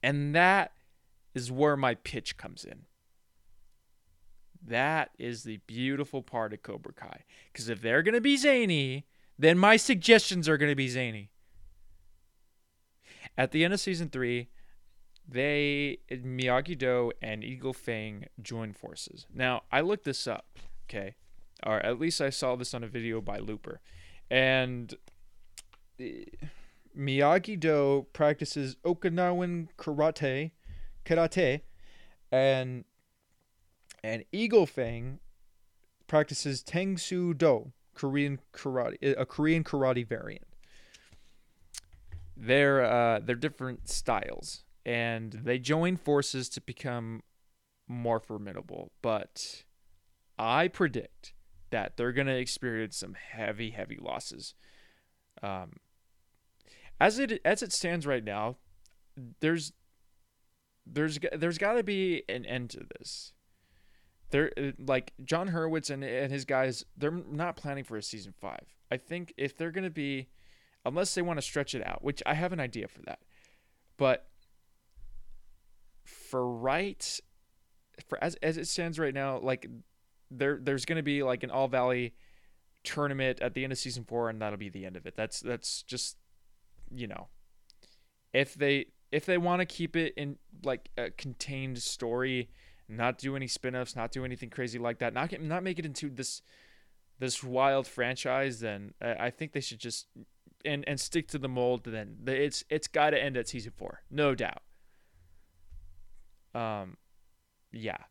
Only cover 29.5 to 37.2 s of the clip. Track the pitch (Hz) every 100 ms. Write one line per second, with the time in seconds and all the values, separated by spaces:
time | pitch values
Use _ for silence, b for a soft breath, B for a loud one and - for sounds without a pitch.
29.5 | 175 160 - - 147 156 160 143 131 160
30.5 | _ b b b b - 165 165 - 156
31.5 | 143 b b b b b b - 131 135
32.5 | 131 127 127 - _ _ _ _ _ _
33.5 | _ _ _ _ - 110 113 - 196 226
34.5 | 220 165 - 117 117 123 135 - - -
35.5 | _ _ _ _ _ - 156 151 135 151
36.5 | 135 - 165 196 185 - 180